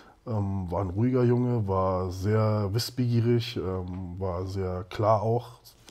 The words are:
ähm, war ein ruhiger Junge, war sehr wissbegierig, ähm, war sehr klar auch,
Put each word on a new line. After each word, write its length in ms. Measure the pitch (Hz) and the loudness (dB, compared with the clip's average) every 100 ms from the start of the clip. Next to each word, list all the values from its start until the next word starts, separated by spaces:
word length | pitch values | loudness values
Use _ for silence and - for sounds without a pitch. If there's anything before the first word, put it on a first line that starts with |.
| - - - | -20 -16 -6
ähm, 460 | 110 98 98 90 | -2 0 -2 -2
war 80 | 87 | -2
ein 120 | 95 | -2
ruhiger 340 | 95 123 127 120 | 0 2 4 4
Junge, 420 | 123 123 120 98 | 4 2 0 2
war 420 | 95 92 92 92 | 2 2 0 -2
sehr 640 | 92 98 110 107 107 98 | -2 0 2 2 2 0
wissbegierig, 840 | 110 - - 120 117 117 120 117 - | -2 -4 -2 0 2 4 2 0 -6
ähm, 580 | 87 92 90 92 90 90 | -4 -4 -6 -8 -8 -6
war 300 | 95 87 95 | -4 -4 -4
sehr 380 | 95 92 90 - | -4 -4 -4 -6
klar 360 | - 104 107 | 0 2 2
auch, 380 | 113 120 - - - - - | 2 -2 -4 -16 -20 -20 -14